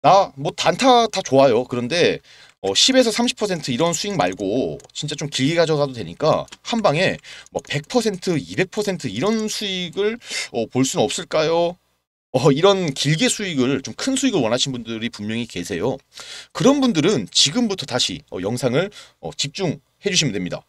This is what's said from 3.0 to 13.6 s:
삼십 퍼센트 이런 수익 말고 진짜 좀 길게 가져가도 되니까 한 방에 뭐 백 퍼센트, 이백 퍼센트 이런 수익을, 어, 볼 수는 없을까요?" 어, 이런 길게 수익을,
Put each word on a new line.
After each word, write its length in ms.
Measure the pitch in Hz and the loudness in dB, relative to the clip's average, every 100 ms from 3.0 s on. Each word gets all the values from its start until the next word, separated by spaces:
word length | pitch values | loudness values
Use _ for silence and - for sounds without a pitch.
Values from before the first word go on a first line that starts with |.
| 240 | 4
삼십 260 | 208 247 - | 2 -2 -2
퍼센트 340 | 208 175 - | -4 -4 -4
이런 200 | 120 170 | 0 0
수익 220 | 165 202 | 0 -4
말고 600 | 185 90 95 95 123 156 - - | 0 0 0 -2 -2 -2 -6 -12
진짜 220 | - 151 | -10 -8
좀 120 | 147 151 | -6 -6
길게 260 | - 131 | -2 0
가져가도 380 | 170 160 151 143 | 2 2 2 -2
되니까 520 | 123 85 85 151 98 71 - | -4 -10 -2 0 0 -2 -14
한 200 | - 226 | -6 0
방에 360 | 196 147 175 87 - - - | 2 2 0 -2 -12 -20 -8
뭐 100 | 92 - | -10 -4
백 200 | 147 151 | -6 -2
퍼센트, 500 | 247 226 185 - 160 | -2 -2 -4 -4 -4
이백 340 | 85 98 185 | -4 -6 -4
퍼센트 360 | - 202 175 135 | -2 -4 -4 -6
이런 400 | 202 269 226 214 | -2 -2 0 -4
수익을, 720 | - 202 185 175 190 208 233 - - - | -6 -6 -6 -6 -2 -2 -4 -10 -8 -6
어, 140 | 117 113 | -4 -2
볼 180 | 127 | 0
수는 180 | 131 170 | 0 2
없을까요?" 720 | 107 - 175 165 156 165 170 180 _ _ _ _ _ | 0 -2 -2 0 2 2 0 -4 _ _ _ _ _
어, 200 | 127 147 | 2 4
이런 420 | 139 190 196 175 | 6 6 4 0
길게 360 | - 143 160 240 | -2 0 2 2
수익을, 520 | - 196 143 | 0 -4 0